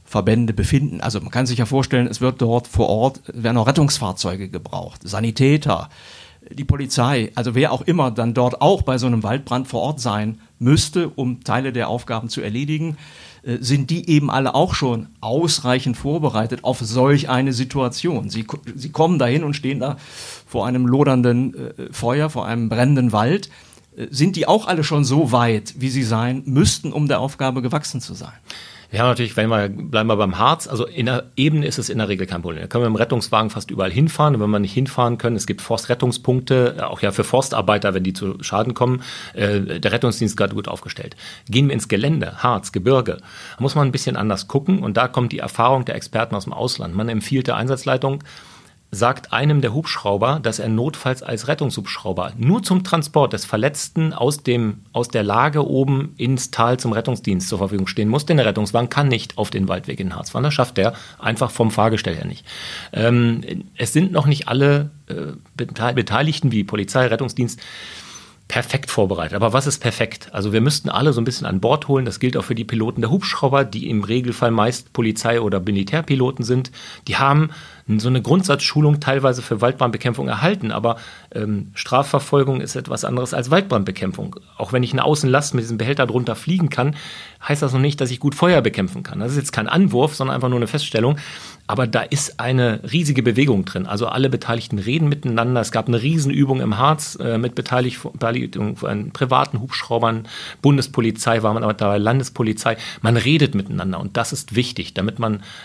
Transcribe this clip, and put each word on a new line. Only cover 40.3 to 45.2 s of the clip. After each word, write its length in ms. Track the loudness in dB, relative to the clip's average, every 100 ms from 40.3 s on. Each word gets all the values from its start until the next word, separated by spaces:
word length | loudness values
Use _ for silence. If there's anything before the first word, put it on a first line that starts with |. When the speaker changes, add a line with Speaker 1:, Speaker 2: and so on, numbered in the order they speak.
Speaker 2:
ist 20 | 0
gerade 180 | 0
gut 140 | -2 -8
aufgestellt. 480 | -8 -10 -12 -14 -14 -20 -18 -2
Gehen 180 | 4 4
wir 80 |
ins 140 | 2 0
Gelände, 520 | 0 2 0 -2 -2
Harz, 300 | 0 0 -2
Gebirge, 460 | -2 2 2 2 -4 -10 -20 -14 -4
da 60 |
muss 120 | -2
man 140 | 2 2
ein 40 |
bisschen 240 | 0 -2 -2
anders 300 | -2 -2 -2
gucken. 380 | -2 2 0
Und 120 | 0 0
da 120 | 0
kommt 240 | 0